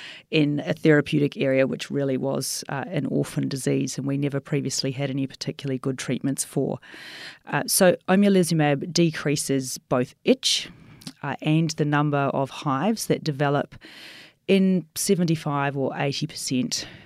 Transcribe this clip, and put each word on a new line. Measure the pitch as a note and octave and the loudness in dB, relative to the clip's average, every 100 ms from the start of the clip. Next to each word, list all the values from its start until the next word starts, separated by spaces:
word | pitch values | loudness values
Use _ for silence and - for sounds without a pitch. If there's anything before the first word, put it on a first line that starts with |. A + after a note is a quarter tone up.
| - - - | -16 -18 -2
in | D#3+ D3 D3 | 2 2 2
a | C#3 | -2
therapeutic | D#3+ D#3+ D3 D3 D3+ C#3+ - | 2 6 6 4 2 0 0
area | C3+ C3+ C3+ | 2 4 2
which | D3+ - | 0 -4
really | C#3 C#3 C3 | -2 -2 -2
was, | C3+ C#3 C3 - - | -2 -2 -4 -6 -6
uh, | C#3 B2+ | -8 -6
an | F3+ C#3 | -4 -2
orphan | C#3+ C#3+ - C3+ | -2 -2 -2 -4
disease | C3+ C#3 C#3 C#3 - | -2 -2 0 -2 -4
and | C#3 | -4
we | C#3 | -2
never | C#3+ C#3 | -2 -4
previously | - D3 C3+ - C3+ | -2 -2 -2 -4 -4
had | B2+ C#3 | -4 -4
any | C3+ C3+ | -4 -6
particularly | - - - C#3 C3 | -6 -10 -8 -6 -4
good | C3+ C3 | -4 -4
treatments | - B2+ C#3 C3+ | -4 -4 -2 -4
for. | - - C3 - - - - - - - - | -4 -2 -2 -4 -10 -20 -18 -16 -18 -18 -6
Uh, | C#3+ - | -4 -2
so | - C#4 - - | 4 4 4 2
omalizumab | F#3+ G3+ F#3+ E3 E3 D3 C#3+ F3+ | 4 6 6 4 4 2 2 0
decreases | E3 E3+ D#3 D3+ D3 - C3+ C3 - | 2 2 2 -2 -2 0 -2 -2 -8
both | - C3 B2+ - | -2 0 0 -2
itch, | - C4 - - - - - - - - | 2 2 2 -2 -4 -14 -20 -20 -20 -12
uh, | C#3+ - | -8 -4
and | - D#3 E3 | 0 2 2
the | D#3+ | 0
number | D3+ D3 D3 C#3+ C#3 | 0 2 2 2 0
of | C3+ C3+ | 0 -2
hives | - D3+ C3+ F#3 A3 - | -4 -4 0 0 0 0
that | D#3 | 0
develop | - C3+ C#3+ C#3+ - - - - - - - _ - | 0 -2 0 0 -2 -8 -20 -20 -20 -20 -20 _ 2
in | F#3+ F#3+ F#3 D#3 | 4 4 2 0
seventy-five | - - F#3 F3 D#3+ D#3 C#3+ C#3 C#3 | -4 0 2 2 0 -2 -2 -2 -2
or | C3+ - | -2 -2
eighty | C#3+ C#3 D#3 | -4 -2 -6
percent | - - B2+ B2+ - - - | -6 -4 -2 0 -4 -8 -16